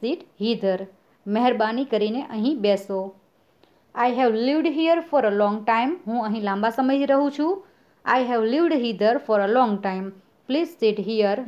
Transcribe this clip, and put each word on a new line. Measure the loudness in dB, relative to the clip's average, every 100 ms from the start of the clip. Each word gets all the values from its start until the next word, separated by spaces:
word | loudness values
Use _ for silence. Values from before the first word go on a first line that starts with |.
sit | -6 -6 -8 -6
hither." | -2 0 0 -2 -6 _ _ _ -4
મહેરબાની | 0 2 2 0 -2
કરીને | -2 -2 -2 -4
અહીં | -8 -4 -2 0
બેસો. | 0 0 -2 -8 -8 -14 _ _ _ _ _ _ _
"I | -2 0
have | 2 2
lived | 2 2 2 0
here | 0 2 2
for | 2 2 2
a |
long | 2 0 0
time." | 0 0 0 -4 -4
હું | -4
અહીં | -2 -2
લાંબા | -2 0 -2
સમયથી | 0 0 2 2
રહું | 2 2
છું. | 0 -2 -2 -8 _ _ _
"I | 0 0
have | 2 0
lived | 0 2 2
hither | 2 -2 0 2 2
for | 0 0
a | 2
long | 2 2
time. | 0 -4 -6 -8 -14 _ _ -4
Please | -2 -2 0
sit | 0 0 -4
here." | 0 0 0